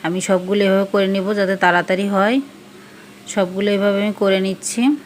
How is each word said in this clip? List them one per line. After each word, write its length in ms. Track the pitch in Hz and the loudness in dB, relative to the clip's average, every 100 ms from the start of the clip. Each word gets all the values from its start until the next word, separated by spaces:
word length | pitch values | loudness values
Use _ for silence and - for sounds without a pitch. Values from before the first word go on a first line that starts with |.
| 165 | -4
আমি 140 | 185 - | -4 0
সবগুলো 340 | 190 180 202 196 | 0 0 0 2
এভাবে 180 | 190 196 | 2 2
করে 140 | 202 190 196 | 0 0 0
নেব 120 | 190 208 | -2 -2
যাতে 160 | 190 190 | 0 2
তাড়াতাড়ি 420 | 185 175 - 185 202 196 | 2 2 0 -2 0 2
হয়। 200 | 202 269 269 - - - - - - - - | 2 0 -4 -18 -20 -20 -20 -20 -20 -20 -6
সবগুলো 360 | - 180 185 202 202 | -2 -2 -2 -2 0
এভাবে 200 | 202 202 | 0 0
আমি 100 | 208 196 | -2 0
করে 180 | 196 190 190 | 0 2 0
নিচ্ছি। 360 | 185 - - 254 294 | -4 -6 0 0 0